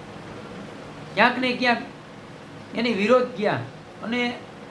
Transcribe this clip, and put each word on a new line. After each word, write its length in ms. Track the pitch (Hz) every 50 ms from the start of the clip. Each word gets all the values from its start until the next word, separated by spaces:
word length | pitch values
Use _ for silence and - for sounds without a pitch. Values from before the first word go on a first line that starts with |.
| - - - - - - - - - - - - - - - - - - - - - -
ક્યાંક 260 | - 180 214 247 240 247
ને 120 | 254 254 240
ક્યાંક 280 | 196 247 247 233 - - - - - - - - - - - - - - - - - - - -
એની 240 | 226 233 247 220 185
વિરોધ 320 | 202 220 247 254 247 254 -
ગયા 260 | - 208 190 156 120 117 - - - - - - -
અને 200 | - 208 233 247 240 240 240 - - - - - - -